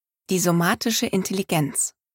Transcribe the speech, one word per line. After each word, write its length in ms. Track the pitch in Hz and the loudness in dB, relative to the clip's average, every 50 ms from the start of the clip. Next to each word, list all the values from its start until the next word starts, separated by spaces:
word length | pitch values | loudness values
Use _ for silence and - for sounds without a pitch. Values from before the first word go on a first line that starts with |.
| _ _ _ _ _ - | _ _ _ _ _ -2
Die 80 | 190 180 | 0 2
somatische 680 | 170 175 170 170 170 175 220 - - 233 220 - 247 | 2 2 2 4 4 2 0 0 0 -2 -2 -2 -2
Intelligenz, 880 | - - 190 185 - 208 190 196 - 180 160 147 135 - - - - - _ _ _ _ | 0 0 0 0 -2 -2 -4 -4 -2 0 0 0 0 -2 -4 -4 -4 -6 _ _ _ _